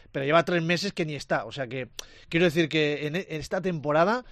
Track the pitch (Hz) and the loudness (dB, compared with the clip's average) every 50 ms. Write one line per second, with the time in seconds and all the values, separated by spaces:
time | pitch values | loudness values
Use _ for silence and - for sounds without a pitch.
0 | - - - 143 139 139 156 170 165 - 180 170 160 165 175 165 196 202 - - | -20 -10 -6 -4 0 4 4 4 4 4 0 0 2 0 0 0 -2 -6 -4 -4
1 | 170 156 147 135 - - 175 139 101 113 117 143 135 117 127 131 127 117 - - | -4 -4 -4 -10 -4 -2 -2 -2 -2 -6 -8 -8 -8 -6 -6 -8 -8 -8 -12 -16
2 | - - - - - - - 165 180 175 139 175 165 139 160 156 151 147 147 135 | -16 -16 -20 -20 -12 -2 2 2 4 4 4 2 0 2 2 0 2 2 0 -2
3 | 147 147 151 185 185 - 156 151 139 - 202 190 165 185 175 156 131 147 147 156 | -4 -4 -4 -6 -6 -6 -8 -10 -6 -6 -6 -4 -2 -2 -4 -2 -2 2 4 4
4 | 170 196 233 247 247 - | 4 4 2 -2 -4 -10